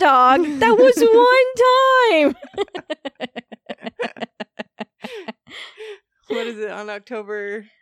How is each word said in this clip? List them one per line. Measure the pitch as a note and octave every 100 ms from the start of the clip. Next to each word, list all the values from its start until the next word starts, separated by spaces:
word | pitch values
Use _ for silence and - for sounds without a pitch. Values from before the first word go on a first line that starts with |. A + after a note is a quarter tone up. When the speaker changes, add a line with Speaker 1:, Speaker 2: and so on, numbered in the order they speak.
Speaker 1:
dog. | D#4 C4 B3+ C#4 D#4 C#4
That | A4+ A4
was | C5 B4 A4+ A4+ B4 B4+ B4+ B4+ B4+ B4+ C5 C5 A#4+ D#4+ C#4+ -
Speaker 2:
<laughs> |
Speaker 1:
one |
time. |
<laughs> | - - G4+ F4 - D#4 C#4+ - B3 A#3+ - B3+ - - G#3+ - B4 - - - - - - - G#3+ _ - A4+ D#4 - _ - - - G#4+ G4+ _ _ -
Speaker 2:
What | A#3 A#3
is | G#3+
it | G#3+
on | F#3 G#3
October? | G#3 G3 A3+ G3+ G#3 G3+ G#3+ G#3 _